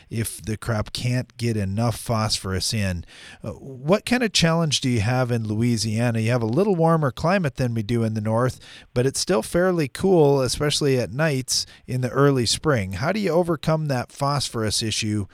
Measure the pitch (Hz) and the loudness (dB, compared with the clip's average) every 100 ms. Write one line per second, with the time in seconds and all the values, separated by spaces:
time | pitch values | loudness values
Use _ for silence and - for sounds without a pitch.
0 | - 113 107 - 107 107 - 107 - - | -10 -6 -6 -6 -8 -6 -4 -4 -4 -6
1 | 123 127 123 - 117 107 95 101 117 - | -4 -4 -6 -4 -2 -2 -2 0 0 -2
2 | - 110 107 - 95 95 - 110 98 87 | -2 -2 0 -2 -4 -4 -2 -2 -2 -4
3 | - - - - 113 - 135 127 143 220 | -8 -20 -20 -14 -14 -12 -14 -8 0 0
4 | - 247 220 - 165 165 160 120 131 120 | 2 0 0 2 2 2 0 0 2 2
5 | 104 127 123 120 107 107 120 117 110 110 | 2 2 0 0 -2 0 2 0 0 0
6 | 120 113 110 123 113 135 214 175 165 165 | 0 0 0 0 0 0 2 2 4 4
7 | 139 - 160 202 143 - 123 113 104 117 | 2 0 0 0 0 -2 -2 -2 0 0
8 | 110 110 107 113 123 - - - - 123 | 0 0 0 0 0 -2 -14 -20 -6 0
9 | 131 - - 208 208 175 185 170 139 - | 0 0 0 0 2 2 2 2 -2 0
10 | 190 180 143 139 123 - 147 - 143 127 | 4 6 6 4 2 0 -2 2 2 2
11 | 95 123 160 131 127 - - - - 127 | 0 -2 0 0 -2 -4 -4 -12 -8 -4
12 | 127 131 143 135 113 - 160 123 95 92 | -2 4 4 4 0 0 0 0 -2 -4
13 | 147 214 190 165 170 156 - 160 151 127 | -2 0 0 2 0 -2 0 0 0 -4
14 | - - 139 143 - 120 107 - 110 - | -4 -4 -2 0 -2 -2 -2 -2 -2 -2
15 | 107 104 95 | -2 -2 -4